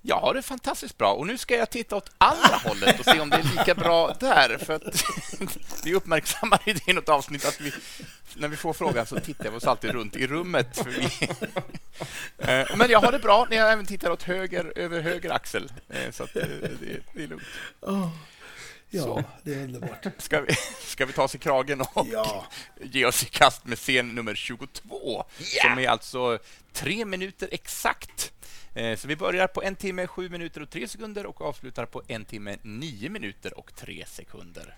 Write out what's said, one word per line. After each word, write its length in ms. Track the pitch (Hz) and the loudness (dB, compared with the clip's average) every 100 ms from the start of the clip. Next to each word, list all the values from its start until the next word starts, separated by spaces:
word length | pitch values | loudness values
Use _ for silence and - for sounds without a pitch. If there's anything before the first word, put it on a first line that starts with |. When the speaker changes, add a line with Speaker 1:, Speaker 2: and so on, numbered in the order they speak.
Speaker 1:
Jag 160 | 240 - | 2 2
har 140 | - | 2
det 80 | 254 | 0
fantastiskt 560 | - 262 - - 269 - | -4 -6 -4 -6 -10 2
bra, 140 | 110 | 2
och 140 | 147 165 | 4 -2
nu 120 | 247 | -6
ska 180 | - 233 | 0 0
jag 140 | 226 | 2
titta 260 | 240 214 202 | -2 -4 -4
åt 140 | - - | -6 8
andra 380 | 208 311 - - | 8 10 6 6
<laughs> 80 | |
hållet 340 | - 202 196 - | 0 4 4 6
och 40 | |
se 160 | 220 160 | 6 6
om 100 | 151 | 6
det 60 | 247 | 4
är 60 | - - | 4 4
lika 160 | - | 4
bra 420 | 190 170 170 160 - | 4 6 6 4 0
där, 380 | 262 175 127 127 | 6 8 6 4
för 140 | - | -2
att 300 | 156 - - 1077 1077 - - | -4 -2 -2 -2 -4 -8 -6
<laughs> 440 | 98 - - - | -6 -4 -6 -4
vi 100 | 156 | 0
uppmärksammar 680 | 185 - 160 - - 226 202 | 0 4 2 2 -2 0 0
i 80 | 214 | 0
det 160 | 190 - | -2 0
i 40 | |
något 160 | 180 156 | 0 2
avsnitt 360 | 143 - 143 | 0 0 -4
att 160 | 139 - | -4 -4
vi, 120 | 143 - - - - - - | -8 -10 -12 -14 -16 -16 -16
när 140 | - 147 | -8 -6
vi 80 | 151 | -4
får 160 | 170 | -6
frågan 340 | 151 165 123 113 | -2 0 0 -2
så 140 | - | -6
tittar 300 | - - - | -6 -6 -8
vi 60 | 113 | -2
oss 80 | 139 | 0
alltid 240 | 120 113 | 2 0
runt 260 | 120 107 - | -2 -4 -4
i 100 | 127 | -2
rummet, 500 | 151 180 160 123 - | -2 0 0 0 -2
för 120 | 127 | -4
vi, 380 | 127 131 - 151 | -2 -2 -2 -4
<laughs> 1080 | 170 - 185 - - - - 156 - - - | -2 -4 -6 -8 -12 -12 -12 -10 -10 -12 -4
eh, 380 | 123 127 135 208 | 2 2 2 4
men 140 | 240 | 8
jag 100 | 220 | 10
har 120 | 196 | 8
det 60 | 240 | 4
bra 280 | 220 208 247 | 8 8 8
när 60 | 226 | 6
jag 160 | 220 | 6
även 140 | 214 196 | 4 0
tittar 240 | 202 185 | -2 0
åt 120 | 165 | -2
höger, 500 | - 185 185 180 165 - | -2 -2 -2 -4 -4 -4
över 240 | 170 170 | -2 -2
höger 300 | 160 175 160 | -2 -2 -2
axel, 420 | - - 104 - 104 - | -2 -2 -4 -6 -12 -10
eh, 220 | 135 127 | -6 -6
så 120 | - | -6
att, 120 | 127 - | -6 -4
eh, 60 | 147 147 - 123 | -4 -4 -6 -6
det, 200 | - - - | -8 -8 -10
det 80 | - | -10
är 40 | 156 | -10
lugnt. 140 | 156 - - - _ | -10 -12 -12 -14 _
Speaker 2:
Åh, 280 | - 196 175 160 151 - - - - - - | -4 -2 -2 -6 -16 -20 -20 -18 -18 -18 -8
ja, 120 | 185 | -4
Speaker 1:
Så. 220 | 127 - - - | -2 -4 -6 -10
Speaker 2:
det 120 | 156 | -8
är 40 | 139 | -8
underbart. 420 | 135 127 160 - 208 - | -8 -8 -10 -8 -10 -10
Speaker 1:
Ska 220 | - 151 | -2 0
vi, 140 | 135 - - | 2 -2 -2
<laughs> 120 | - - | -10 -10
ska 200 | - 131 | -2 -2
vi 60 | |
ta 100 | 135 | 2
oss 120 | 127 | 0
i 40 | 139 | 0
kragen 420 | 156 135 135 139 | 2 2 2 -2
och 260 | 131 - 131 | 0 0 0
Speaker 2:
Ja. 340 | 110 110 101 92 - - - | 0 -2 -4 -10 -16 -16 -16
Speaker 1:
ge 240 | 98 131 123 | -4 4 4
oss 160 | - | 4
i 40 | - | -2
kast 400 | - 139 - - | 6 6 6 -8
med 120 | 113 | -6
scen 300 | - 131 120 | 2 2 2
nummer 200 | 120 113 | -4 -6
tjugotvå, 880 | 101 - 117 139 - - 101 - 104 - - 185 - | -6 -6 -8 -12 -14 -14 -10 -6 -6 -6 -12 -6 2
Speaker 3:
Ja. 60 | |
Speaker 1:
som 160 | - 131 | 4 6
är 100 | 127 | 4
alltså 500 | 113 - 131 123 113 - - _ | 4 0 -2 0 -2 -6 -20 _
tre 320 | - - 202 | -6 -4 -4
minuter 440 | 214 185 190 - 190 | -4 -4 -6 -8 -8
exakt. 800 | - - - - - - - - - - - - | -8 -8 -2 -2 -2 -8 -8 -8 -8 -18 -16 -10
Eh, 220 | 113 113 107 | -4 -4 -4
så 120 | 135 | -4
vi 80 | 151 | -2
börjar 300 | 190 180 190 | 0 2 2
på 160 | - | 0
en 120 | 196 190 | -4 -4
timme, 300 | 196 185 180 | -6 -6 -6
sju 220 | - 180 | -8 -8
minuter 340 | 175 165 - | -8 -10 -10
och 80 | 147 | -12
tre 180 | 170 233 | -10 -10
sekunder 380 | 208 220 208 202 | -10 -10 -10 -10
och 160 | - | -8
avslutar 440 | 156 - 127 123 117 | -8 -8 -10 -8 -8
på 160 | 127 - | -10 -8
en 160 | 113 | -10
timme, 320 | 104 110 101 101 | -8 -10 -8 -10
nio 460 | 110 107 160 107 127 | -10 -10 -10 -8 -8
minuter 480 | 214 104 - - - | -8 -10 -8 -12 -12
och 160 | - - | -18 -16
tre 280 | - - - | -14 -14 -14
sekunder. 640 | - - - 87 87 - | -16 -16 -16 -14 -16 -16